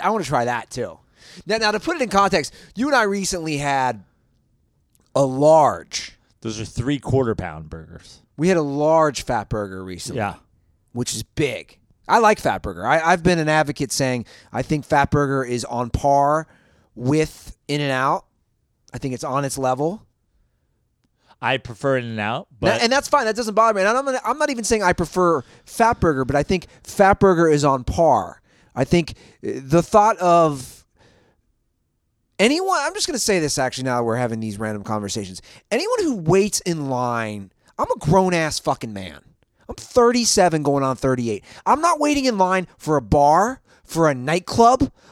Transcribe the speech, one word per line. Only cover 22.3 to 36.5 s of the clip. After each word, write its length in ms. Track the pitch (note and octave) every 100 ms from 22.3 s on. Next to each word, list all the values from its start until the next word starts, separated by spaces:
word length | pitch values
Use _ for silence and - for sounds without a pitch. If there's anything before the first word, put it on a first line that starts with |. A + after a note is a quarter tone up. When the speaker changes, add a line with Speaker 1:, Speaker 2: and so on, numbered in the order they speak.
| C3 -
Speaker 1:
Tha-, 60 | _
Speaker 2:
but 220 | - A3
Speaker 1:
and 80 | A#3
that's 180 | C4+ -
fine. 160 | D4 A3
That 100 | A3
doesn't 180 | A3
bother 200 | G3+ A3+
me. 80 | G3+ G3
And 100 | B3
I'm 80 |
not, 160 | C#4 B3+
I'm 140 | G#3+ D4
not 120 | D4+
even 140 | A#3+
saying 180 | G#3 A3+
I 100 | F3+
prefer 500 | F3+ E3 - F3+ D#3 - - -
fat 340 | - A3+ A#3+
burger, 240 | F3 C3+
but 100 | B2+ C#3+
I 60 |
think 240 | D3 F#3+ - -
fat 360 | - - G3 G3+
burger 280 | F#3+ E3+ E3
is 160 | D3
on 200 | C#3+ C3+
par. 560 | A#2+ - D#3+ A#2 E2+ - _ _ _
I 100 | -
think, 260 | C3+ F3 D#3 - - _ A2+
uh, 40 | G#2+
the 200 | C3+ E3+
thought 340 | E3+ A3 G#3+ F#3+
of 640 | F3+ E3+ D#3+ C#3 C3 - _ _ _ _ _ _ _ _ _ _ _ _ _ _ _ -
anyone, 400 | G#3+ D#4 F#4+ F4
I'm 140 | C#4+
just 120 | F#4+ -
gonna 120 | C4
say 200 | - F#3
this 180 | D3 -
actually 260 | B2+ C3
now 120 | C3 B2
that 60 |
we're 120 | A#2 A#2
having 240 | A#2+ A2+
these 180 | A2 G2+
random 240 | A2 G#2
conversations. 580 | G2 G#2+ G2+ A2+ F#2+ F#2 - - _
Anyone 320 | A3 G4+ B4
who 140 | E4+ A3
waits 440 | D#3+ F#3+ G#3